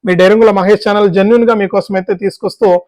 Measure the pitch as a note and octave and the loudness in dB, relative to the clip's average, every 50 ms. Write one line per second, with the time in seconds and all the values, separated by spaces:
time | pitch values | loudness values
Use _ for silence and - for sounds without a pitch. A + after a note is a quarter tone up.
0 | - G3+ F3+ E3+ F#3 F#3+ G#3+ A3+ A3+ A3 G3+ F#3+ F3+ G3 A3 A3 - G#3+ G3+ G#3 | -2 -2 0 2 2 2 4 4 2 2 2 0 0 0 0 0 0 -2 -2 0
1 | G#3 G3+ E3 G3 F#3+ G#3 A#3 A#3+ A#3 A3+ A3+ G#3+ G3+ F#3 - G3 - - G3 F#3+ | 0 0 0 0 0 2 2 2 2 0 0 -2 -2 -2 -4 -4 -4 -4 -6 -6
2 | F#3 - G3 F3 G3 G3 - - - F#3 - _ A#3 G3 F3+ F3+ F3 | -4 -4 -6 -4 -4 -8 -6 -6 -10 -10 -6 _ 0 2 2 0 -2